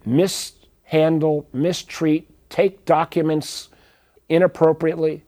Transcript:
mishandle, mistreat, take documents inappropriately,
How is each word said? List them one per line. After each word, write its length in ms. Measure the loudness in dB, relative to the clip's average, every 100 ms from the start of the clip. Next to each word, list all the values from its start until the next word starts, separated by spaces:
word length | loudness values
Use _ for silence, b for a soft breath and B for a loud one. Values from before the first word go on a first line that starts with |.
| -2
mishandle, 1400 | 0 0 -2 -12 _ _ _ -2 0 2 2 0 -2 -4
mistreat, 800 | -4 -4 -4 -10 -4 0 0 -4 _ _
take 360 | -2 -2 -2 0
documents 840 | 0 2 -2 0 -2 -4 -14 -16 b b b b b -2
inappropriately, 920 | 2 2 4 2 2 -2 -2 -4 -4